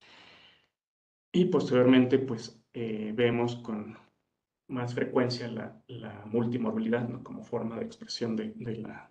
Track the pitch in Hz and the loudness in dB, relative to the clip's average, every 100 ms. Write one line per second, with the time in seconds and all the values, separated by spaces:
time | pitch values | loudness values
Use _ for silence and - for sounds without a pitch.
0 | - - - - - _ _ _ _ _ | -20 -20 -20 -20 -20 _ _ _ _ _
1 | _ _ _ 180 180 143 - 127 123 131 | _ _ _ 2 4 4 4 6 8 8
2 | 123 131 131 110 - - _ 123 113 107 | 8 4 2 -6 -8 -18 _ -8 -6 -4
3 | 107 113 120 120 120 120 120 107 104 - | -4 2 2 2 0 -4 -8 -8 -8 -14
4 | _ _ _ _ _ _ - 127 120 - | _ _ _ _ _ _ -8 -4 -4 -2
5 | - 131 120 - 117 110 - - - 120 | 0 2 0 -2 -6 -8 -10 -14 -16 -12
6 | 110 101 107 117 117 120 110 113 110 120 | -12 -14 -2 0 0 0 -2 -2 0 0
7 | 120 - - - - 117 110 113 113 - | -2 -6 -10 -14 -8 -6 -4 -6 -8 -10
8 | 113 - 113 107 110 - 113 107 107 - | -12 -6 -4 -2 -6 -8 -8 -8 -8 -14
9 | - | -16